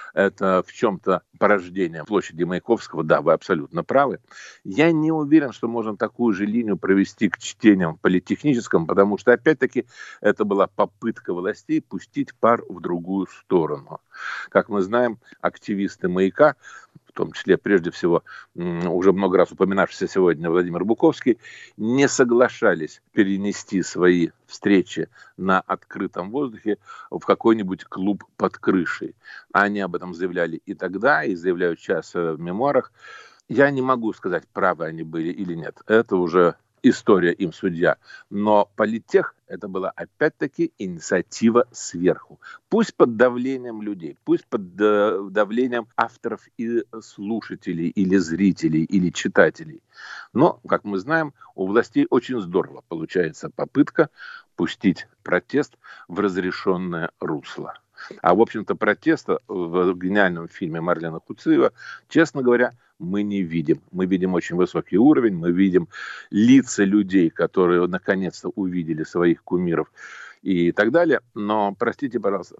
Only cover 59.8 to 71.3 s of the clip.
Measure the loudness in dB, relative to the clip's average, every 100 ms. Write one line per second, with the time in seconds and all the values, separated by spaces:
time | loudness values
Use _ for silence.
59.8 | 0 0 -2 2 2 0 -10 -8 -8 -6
60.8 | -4 -4 -4 -10 -14 -8 0 2 2 0
61.8 | -20 -20 -4 0 0 2 2 4 2 -4
62.8 | _ -14 -8 -4 -4 -4 -2 -2 -2 -2
63.8 | _ -4 -2 0 0 -2 -2 0 0 -2
64.8 | -2 2 4 4 2 0 -2 2 4 2
65.8 | 0 -10 -14 -16 -4 2 6 6 4 0
66.8 | 2 2 2 2 2 0 -2 2 4 4
67.8 | 2 -2 -2 -2 -2 -6 -10 -6 -4 -4
68.8 | -4 -4 -4 0 2 2 -2 -2 0 -2
69.8 | -4 -8 -20 -20 -20 -10 -2 0 2 2
70.8 | 2 2 2 0 _